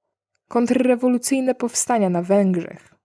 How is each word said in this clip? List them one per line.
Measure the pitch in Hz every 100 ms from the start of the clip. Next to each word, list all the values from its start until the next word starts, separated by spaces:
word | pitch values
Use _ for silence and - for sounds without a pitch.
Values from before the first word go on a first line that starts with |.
| _ _ _ _ -
Kontrrewolucyjne | 240 240 247 254 240 254 240 - 269 254 254
powstania | 240 - - 233 190
na | 175
Węgrzech, | 175 202 190 180 - - - _